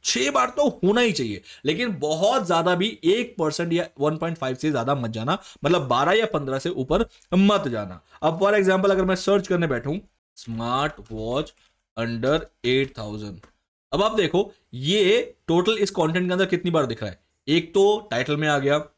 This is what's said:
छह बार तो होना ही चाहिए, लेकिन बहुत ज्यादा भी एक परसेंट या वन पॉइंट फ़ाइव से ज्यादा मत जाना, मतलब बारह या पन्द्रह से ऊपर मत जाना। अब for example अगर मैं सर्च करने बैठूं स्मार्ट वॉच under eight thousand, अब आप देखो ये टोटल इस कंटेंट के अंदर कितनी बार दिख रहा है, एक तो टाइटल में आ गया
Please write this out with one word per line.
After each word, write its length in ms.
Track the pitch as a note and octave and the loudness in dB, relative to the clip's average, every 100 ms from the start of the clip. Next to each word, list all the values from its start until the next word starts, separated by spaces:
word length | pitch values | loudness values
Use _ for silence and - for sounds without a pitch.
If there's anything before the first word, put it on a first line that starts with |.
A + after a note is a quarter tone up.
छह 260 | - A#3+ C4 | -4 -2 0
बार 200 | C#4 B3 - | 0 -2 2
तो 120 | C#4+ - | 0 2
होना 160 | F3+ A3 | 2 4
ही 120 | A#3+ | 2
चाहिए, 280 | F3+ A#2+ G2+ - - | 0 -4 -6 -12 -6
लेकिन 280 | C3+ E3 B3 E3+ | -4 -2 -2 -2
बहुत 460 | D3 D#3+ G3 B3+ F3 | -2 2 2 2 2
ज्यादा 280 | E3 E3+ | 0 2
भी 120 | F3 G#3 - | 0 0 0
एक 300 | D#3+ G#3+ A#3+ - | 0 2 0 -2
परसेंट 340 | D#3 D3 E3+ | -2 -2 -2
या 140 | E3+ E3 - | -2 -2 -2
वन 160 | D3 D#3 | -2 0
पॉइंट 200 | E3 E3 | -6 -4
फ़ाइव 160 | C3 | -6
से 160 | C3 D#3 | -2 -2
ज्यादा 240 | C3+ A#2 | 0 0
मत 160 | C#3+ A#2 | -2 -2
जाना, 280 | A2+ A#2 F#3+ - - | -4 -4 -4 -6 -6
मतलब 220 | - F3 C#3 | 0 0 2
बारह 240 | B2 D3 | 2 2
या 140 | G#3 A3 | 2 0
पन्द्रह 320 | D#3+ C3+ C3+ | -2 -4 -4
से 120 | E3 | -4
ऊपर 340 | - C3 D3+ - _ _ | -6 -2 0 0 _ _
मत 340 | F3+ G3 G3+ D3 | 2 4 4 0
जाना। 320 | A#2 G2+ F2+ _ - | -6 -8 -14 _ -4
अब 180 | D#3 E3 | -2 2
for 120 | G3 | 2
example 360 | G#3 F#3+ F#3+ G3 | 4 4 4 4
अगर 140 | F#3+ | 2
मैं 100 | F#3 F#3 | 2 0
सर्च 300 | - G3+ F#3+ | 2 0 2
करने 180 | F3+ E3 | -2 0
बैठूं 320 | B2 B2+ F3 - _ _ - | -2 -4 -8 -10 _ _ -20
स्मार्ट 640 | - A2+ A#2 C3 D3 D3 G2+ | -10 -6 -2 -2 -2 -6 -14
वॉच 400 | A2 A2 B2+ D#3+ _ _ _ _ - | -8 -4 -4 -6 _ _ _ _ -8
under 420 | A#2 A#2 B2+ D#3 - _ A#2+ | -6 -2 0 0 -4 _ 0
eight 280 | C3 C3+ B2+ | 0 0 -6
thousand, 500 | G#2+ G#2+ G#2 F2+ - _ _ _ _ | -10 -10 -12 -14 -20 _ _ _ _
अब 100 | D3 | 0
आप 140 | G#3 A3 | 0 2
देखो 340 | F3 E3+ G3 - _ | 0 0 -2 -8 _
ये 460 | B2 C#3 G3+ F#3 A3+ A#3+ - - | -8 -2 2 4 2 0 -12 0
टोटल 300 | E3 F3+ A3 | 2 2 0
इस 120 | G3+ | 0
कंटेंट 360 | - D#3+ E3+ F3+ | 0 0 0 -2
के 60 | |
अंदर 140 | F3+ F#3+ | 0 0
कितनी 240 | F3 F3+ | 0 0
बार 160 | E3 C3 | 0 0
दिख 160 | A2 | -4
रहा 80 | G#2+ | -8
है, 100 | F2+ _ _ - | -12 _ _ 0
एक 260 | D#3+ E3 | 0 2
तो 340 | G3 G3 G#3+ G#3 | 4 4 4 -2
टाइटल 260 | A#2+ C3 D3 | -4 -2 -2
में 120 | D#3 | 0
आ 100 | D3 | 0
गया 200 | C#3 D3 D3 | 2 0 -2